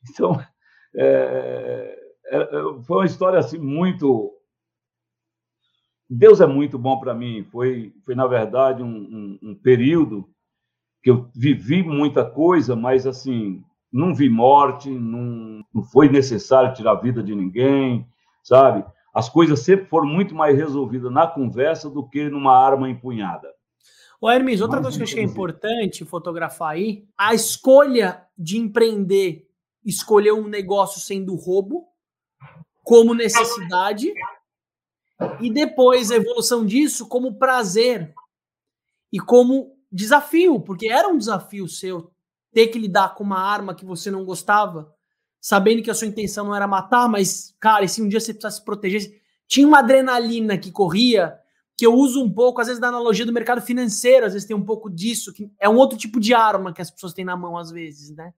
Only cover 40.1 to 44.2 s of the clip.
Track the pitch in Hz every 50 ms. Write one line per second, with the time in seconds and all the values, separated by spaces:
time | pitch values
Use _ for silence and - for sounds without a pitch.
40.1 | 285 294 294 - - 330 359 370 302 208 151 - 190 170 220 220 226 277 349 403
41.1 | 359 285 208 226 214 185 - - - 202 190 160 - - - 185 185 170 170 _
42.1 | _ _ _ _ _ _ _ _ _ 226 226 226 226 240 220 202 180 208 190 185
43.1 | - - 208 202 196 185 185 196 208 208 202 196 175 - 190 185 185 165 - 208
44.1 | 196 190